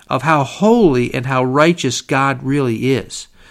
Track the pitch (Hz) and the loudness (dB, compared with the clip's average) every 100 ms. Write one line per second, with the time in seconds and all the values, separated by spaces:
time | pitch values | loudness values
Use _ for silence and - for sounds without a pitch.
0 | _ 139 143 156 131 - 208 240 190 123 | _ -4 0 0 0 0 2 4 4 4
1 | 120 131 123 131 127 135 160 170 131 120 | 0 -4 -4 -2 0 2 2 2 -2 -6
2 | - 135 139 127 135 143 127 113 127 127 | -4 -2 -2 -4 -4 -2 -2 -2 -2 -2
3 | - - - _ - | -4 -14 -18 _ -20